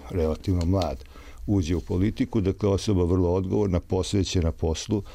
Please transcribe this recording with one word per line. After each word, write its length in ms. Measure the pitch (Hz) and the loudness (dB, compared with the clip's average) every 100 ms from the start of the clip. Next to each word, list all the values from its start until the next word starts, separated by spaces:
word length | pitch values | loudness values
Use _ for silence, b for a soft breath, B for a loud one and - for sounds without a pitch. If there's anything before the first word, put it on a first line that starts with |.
| B | B
relativno 540 | 92 78 78 - 90 | -2 -2 -2 0 0
mlad 400 | 85 95 82 67 - B B B - | 2 2 0 -4 -10 B B B 0
uđe 300 | 101 80 87 | 0 2 0
u 40 | |
politiku. 600 | - 90 101 - 131 113 | 0 0 0 0 -2 0
Dakle, 280 | 95 95 104 | 0 0 2
osoba 360 | 98 - 98 | 2 2 2
vrlo 280 | 87 92 87 | 4 4 4
odgovorna, 480 | 92 95 104 101 90 | 2 0 0 2 0
posvećena 720 | - 92 90 101 92 95 82 | 0 -2 0 0 0 0 0
poslu. 500 | - 82 80 - 107 B | 0 -2 -2 -2 -4 B